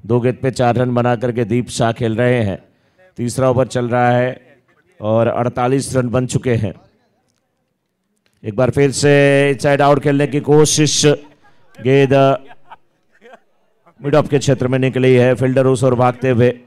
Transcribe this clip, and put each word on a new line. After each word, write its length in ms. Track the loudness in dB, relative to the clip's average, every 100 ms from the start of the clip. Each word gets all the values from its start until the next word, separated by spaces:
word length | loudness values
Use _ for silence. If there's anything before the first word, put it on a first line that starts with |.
| -2
दो 140 | -2
गेंद 180 | -2 -4
पे 80 | -6
चार 260 | -2 -2 0
रन 180 | -2
बना 220 | -2 -2 -2
करके 280 | -4 -4
दीप 240 | -4 -4 -4
शाह 240 | -4 -4
खेल 240 | -2 -4 -2
रहे 260 | 0 0
हैं। 160 | -2 -6 _ _ _ _ _ -10
तीसरा 340 | -8 -2 -2
ओवर 160 | 0 -2
चल 220 | -4 -4
रहा 220 | 0 2
है 500 | 0 -2 -6 _ _ _ _ _ _
और 260 | -2 0 0
अड़तालीस 720 | -2 -4 -2 -2 -2 -2 -4
रन 120 | -2
बन 180 | -4 -2
चुके 280 | -4 -2
हैं। 200 | -2 -4 -10 _ _ _ _ _ _ _ _ _ _ _ _ _ _ _ _
एक 120 | -10 -2
बार 140 | -2
फिर 200 | 2 0
से 220 | 2 2 4 4 4 0
inside 320 | 0 -2 2
out 180 | 2 2
खेलने 260 | 0 0 -2
की 140 | -4
कोशिश, 680 | 2 4 4 2 0 2 0 0 -4 _ _ _ _ -6
गेंद 340 | 0 2 4 4 2 0 -8 -20 -20 -20 _ _ _ _ -20 -20 _ _ _ _ _ _
मिड 120 | 0
ऑफ 140 | 0 0
के 100 | -2
क्षेत्र 300 | 0 0 0
में 100 | 0
निकली 360 | -2 0 2
है। 200 | 4 4
फील्डर 320 | 2 0 0 2
उस 180 | 2
ओर 100 | 0
भागते 360 | 2 0 0 -2
हुए। 300 | 2 2 0